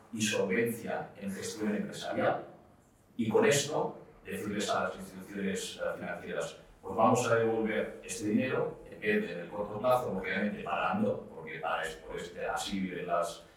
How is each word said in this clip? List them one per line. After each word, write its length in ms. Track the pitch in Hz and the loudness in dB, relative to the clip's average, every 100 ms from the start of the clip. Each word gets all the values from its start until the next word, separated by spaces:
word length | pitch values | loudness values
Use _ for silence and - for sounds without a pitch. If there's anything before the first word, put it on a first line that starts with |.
| - | -10
y 80 | 110 | -2
solvencia 880 | 107 - - 240 - - - - - - | 0 2 2 4 2 0 -4 -4 -6 -8
en 120 | 98 | -6
gestión 440 | - - 107 107 | -6 -6 -2 0
empresarial, 720 | 104 - - - 123 127 - - - - - _ _ _ - | 0 -2 -6 -4 2 2 2 -4 -16 -20 -20 _ _ _ -2
y 120 | 110 | 4
con 140 | 220 - | 6 8
esto 500 | - - - - - - - | 6 4 0 -2 -6 -16 -18
decirles 460 | - 95 98 98 - | -8 -6 -4 -2 0
a 160 | - | 0
las 120 | - - | 0 -4
instituciones, 840 | 95 - - 98 95 - - - | -10 -12 -10 -4 -2 -2 -4 -4
eh, 160 | - 85 | -4 -2
financieras, 600 | 90 87 - - - - - - | -6 -6 -6 -4 -4 -8 -18 -14
pues 120 | - | -4
vamos 360 | 113 117 120 117 | 4 6 6 6
a 60 | 113 | 6
devolver 680 | 113 113 104 107 95 - | 6 4 2 2 -2 -6
este 240 | - - 104 | -8 -4 2
dinero, 520 | 107 - - - - - | 4 4 2 0 -4 -12
en 100 | - | -4
vez 220 | 107 107 | 2 2
de 100 | - | 0
en 60 | 87 | -4
el 80 | - | -6
corto 300 | 104 104 107 | -6 -4 0
plazo, 340 | 127 127 - | 4 4 2
lógicamente 500 | 95 - 101 104 - | -4 -2 0 0 -2
parando, 640 | - - 185 190 - - - | -2 -2 0 2 2 0 -6
porque 240 | - - - | -12 -10 -6
para 260 | - - | -4 -2
esto, 220 | - - - | -4 -6 -10
por 100 | - | -10
este, 300 | - - - | -8 -6 -4
así 340 | - - 98 | -4 -2 -2
viven 260 | 92 - 87 | -2 -4 0
las 400 | 87 85 - - | 0 0 -4 -16